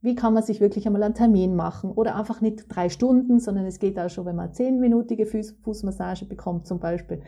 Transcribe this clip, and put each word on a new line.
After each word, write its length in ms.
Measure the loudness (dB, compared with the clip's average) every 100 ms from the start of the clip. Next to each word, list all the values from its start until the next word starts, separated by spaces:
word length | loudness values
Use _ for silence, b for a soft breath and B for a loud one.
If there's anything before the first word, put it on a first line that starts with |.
Wie 140 | -2 0
kann 180 | 2
man 100 | 2
sich 160 | 2 2
wirklich 260 | 2 2 -2
einmal 180 | 0
einen 100 | 0
Termin 420 | 4 6 6 4 2
machen 360 | -2 -4 -6
oder 240 | -2 -2 -2
einfach 240 | -6 -2
nicht 240 | -2 -2 -10
drei 220 | -4 -4
Stunden, 500 | 0 4 4 6 4
sondern 260 | 4 -2 -4
es 140 | -2
geht 180 | -2 -2
auch 120 | -6
schon, 160 | -6 -6
wenn 100 | -6
man 180 | -8
zehnminütige 720 | -2 0 2 4 4 2 -2
Fuß-, 380 | -2 -2 -6 -10
Fußmassage 640 | -10 -6 -6 -6 -6 -8 -10
bekommt 420 | -10 -6 -6 -6
zum 120 | -6
Beispiel. 400 | -4 -6 -6 -12